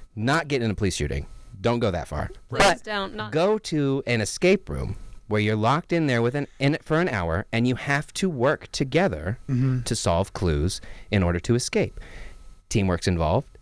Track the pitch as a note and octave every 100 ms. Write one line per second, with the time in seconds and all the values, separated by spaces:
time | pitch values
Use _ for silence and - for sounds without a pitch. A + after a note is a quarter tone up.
0 | - G#2+ A2+ D3+ D#3+ C#3 A#2 G2 G2+ -
1 | C#2+ C#2+ - - - F#2+ A2+ A#2+ A#2 F2
2 | D#2 D2 - - - - G3 E3+ - G#3
3 | G3 G#3+ G#3+ D#3 F#3 G#3+ - D#3 C#3 C3+
4 | - A#2+ G#2 - F3 G3 - C#2 B1+ G2+
5 | - - - G#2+ G#2+ G#2+ A2 C#3+ - E3+
6 | D#3 A#2+ A#2 C#3+ C#3+ - C#3 D3+ - D#3
7 | F3+ A2+ E2+ E2 - A2+ B2 B2 - C#3+
8 | - - F#3+ D3 B2+ D#3 - - C3+ D3
9 | F#3+ D#2+ D#2+ A#2 - B2+ C3 B2+ A#2+ A2+
10 | - E2+ G2 - F2+ D2 E2+ - - -
11 | - G#2 F2 F2 - A#2+ - G#3+ C#3 -
12 | - - - - - - - A2+ G2 F2
13 | - F2 D#2+ G2+ - -